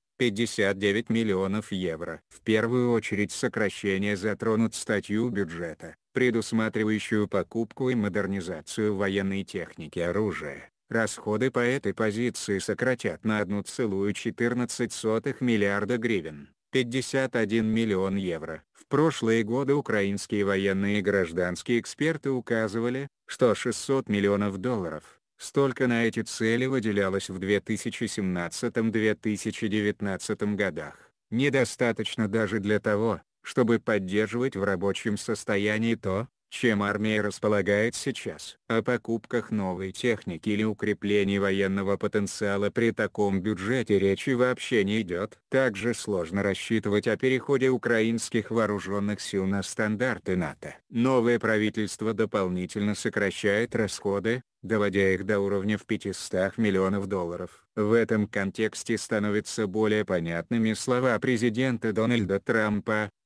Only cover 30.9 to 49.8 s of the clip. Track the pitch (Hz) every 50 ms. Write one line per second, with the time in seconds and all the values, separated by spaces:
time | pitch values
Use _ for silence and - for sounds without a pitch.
30.9 | - - - _ _ _ _ - 110 123 139 143 127 135 120 - - - 127 117
31.9 | 107 - 104 - - - 110 101 104 113 107 92 110 107 95 104 107 101 - 110
32.9 | 104 104 113 113 95 82 - _ _ _ - - - 135 120 110 117 104 - 120
33.9 | 110 104 95 90 98 107 110 98 113 120 127 139 - 95 101 101 98 87 98 98
34.9 | 95 - - 117 104 98 - - 107 - - - 104 101 101 104 107 110 117 117
35.9 | 113 107 - 95 92 101 123 - _ _ _ - - - - 117 107 101 101 101
36.9 | 101 101 107 110 107 107 101 104 - - - 104 107 101 92 101 101 104 110 120
37.9 | - - - 139 117 - - 107 78 - - - - _ _ - 113 113 110 127
38.9 | 120 113 - 117 113 110 - - - 117 - - 110 104 95 92 90 92 95 95
39.9 | - - - 120 110 - - 98 85 78 - 107 104 101 110 110 104 - 107 104
40.9 | 101 - - 101 104 104 98 98 101 98 101 98 95 98 98 95 95 98 95 98
41.9 | 98 90 - 101 - 104 101 92 - - 107 101 101 101 101 101 - 117 117 113
42.9 | - - 107 95 - - 104 98 98 95 90 107 104 87 98 110 127 127 110 -
43.9 | 104 95 98 98 98 - - 139 127 120 127 127 123 - - - 127 107 98 98
44.9 | 107 113 101 87 90 87 104 - - _ _ - - 131 135 123 101 92 107 120
45.9 | 113 - - 107 101 90 85 80 95 101 98 101 92 - - - 113 110 - 104
46.9 | 101 104 - 120 107 - 131 131 131 120 - - 139 123 131 131 127 117 - 120
47.9 | 117 113 110 113 117 110 - - - 113 107 - 113 117 110 104 104 98 82 95
48.9 | 101 101 101 104 104 - - - - 98 95 95 101 98 - - - -